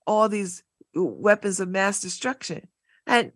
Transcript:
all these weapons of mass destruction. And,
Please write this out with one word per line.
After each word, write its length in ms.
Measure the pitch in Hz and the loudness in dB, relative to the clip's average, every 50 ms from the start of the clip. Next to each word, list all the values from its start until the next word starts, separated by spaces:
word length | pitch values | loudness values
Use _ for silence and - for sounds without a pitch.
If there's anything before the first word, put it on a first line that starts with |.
| - | -4
all 220 | - 214 214 220 214 | 0 2 4 4 2
these 360 | 214 208 196 180 175 - _ _ _ _ - _ - | 2 -2 -4 -6 -8 -14 _ _ _ _ -20 _ -4
weapons 680 | 160 185 131 98 - 190 208 208 208 - 202 185 202 | -2 -2 -2 -2 0 4 4 4 4 4 -4 -2 -2
of 100 | 190 180 | -4 -2
mass 320 | 185 190 196 202 196 - | 0 0 0 0 0 -2
destruction. 680 | - 180 - - 240 254 262 262 - - 165 - - - _ _ _ _ _ _ - - | -6 -8 -10 -6 -6 -6 -6 -6 -8 -10 -10 -10 -12 -20 _ _ _ _ _ _ -2 2
And, 240 | 247 233 - - _ | 2 2 2 0 _